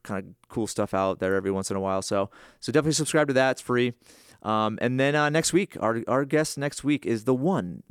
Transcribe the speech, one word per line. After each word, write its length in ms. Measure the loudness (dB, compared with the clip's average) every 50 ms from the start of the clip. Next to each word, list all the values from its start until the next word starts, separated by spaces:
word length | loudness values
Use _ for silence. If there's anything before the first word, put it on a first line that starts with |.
| -12
kind 200 | -10 -8 -8 -10
of 240 | -12 -18 _ _ -8
cool 200 | -4 -4 -4 -2
stuff 260 | -2 -2 -2 0 0
out 240 | 0 0 0 0 0
there 160 | 0 0 0
every 160 | 0 0 0
once 180 | -2 -2 -2 -4
in 80 | -4
a 40 | -2
while. 220 | -2 -2 -2 -2
So, 280 | -2 -2 -2 -2 -2 -2 -6 -14 -20 -20 -20 _
so 100 | -4 0
definitely 220 | 2 2 2 2
subscribe 340 | 0 0 0 0 2 2 2
to 80 | 2 4
that. 160 | 2 2 2
It's 80 | 0 -2
free. 340 | -2 -2 0 2 2 0 -2 _ _ -20 -20 -20 -20 -20 -20 _ -4
Um, 340 | -2 0 2 2 0 0 -2
and 200 | -2 0 2 2
then, 160 | 2 2 2
uh, 120 | 2 2 2
next 240 | 2 0 0 2
week, 240 | 2 0 0 -2 -4 -2
our, 220 | 0 0 0 0 -2
our 180 | 0 0 0 0
guest 320 | 2 0 0 0 0 -2
next 280 | -4 -4 -6 -6 -4 0
week 200 | 0 0 0 0
is 200 | -2 -2 0 0
the 100 | 0 0
one, 480 | 2 2 0 0 0 -2 -4 -8 -12 -14 -12